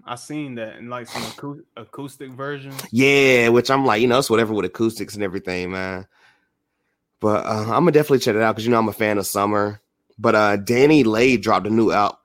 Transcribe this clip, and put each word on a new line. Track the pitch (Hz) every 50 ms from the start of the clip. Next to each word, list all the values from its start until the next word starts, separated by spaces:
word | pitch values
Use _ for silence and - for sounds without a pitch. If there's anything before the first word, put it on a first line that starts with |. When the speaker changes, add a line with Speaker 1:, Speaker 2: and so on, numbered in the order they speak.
| _
Speaker 1:
I | - 120
seen | 120 - - 151 151 147 139 123
that | 117 110 110 -
in, | 62 113 120
like, | 123 123 117 117
some | - 117 117
acou-, | 113 113 - - 143 143 151 - _ _ -
acoustic | 110 _ - - 139 135 - - 143 131
versions. | 127 123 135 139 147 139 135 139 135 135 - -
Speaker 2:
Yeah, | - 117 135 135 139 139 135 135 127 120 117 117
which | 117 120 120 -
I'm | 135 139 135
like, | 127 107 107
you | 120 123
know, | 120 131
it's | 135 -
whatever | 113 107 117 107 110
with | 101 90
acoustics | 90 - - 113 113 110 - 101 - 98
and | 101 104
everything, | 95 87 98 - 92 90 90 90 90
man. | 95 95 95 95 92 92 95 _ _ _ _ _ _ _ _ _ _ _ _ _ _ _ _ _ _ _ _ _ _ -
But, | - 107 107 92 - -
uh, | 110 107 107 110
I'ma | 110 127 165 175
definitely | 147 151 151 - 139 123
check | - 127 101
it | 107 110
out | 110 107
'cause, | 110 107
you | 120
know, | 120 113
I'm | 113 107
a | 101
fan | - 110 107 104 101
of | 95
Summer. | - - 101 101 104 104 101 104 104 104 104 _ _ _ _ _ _ _ -
But, | 107 117 110
uh, | 107 107 104 104 104
Danny | 98 98 120 123 135 147 156 147 127
Lay | 110 107 110 123 131 127 107
dropped | 92 110 107 95 92
a | 104
new | 110 113 113 95
al-, | 80 101 101 95 - _ -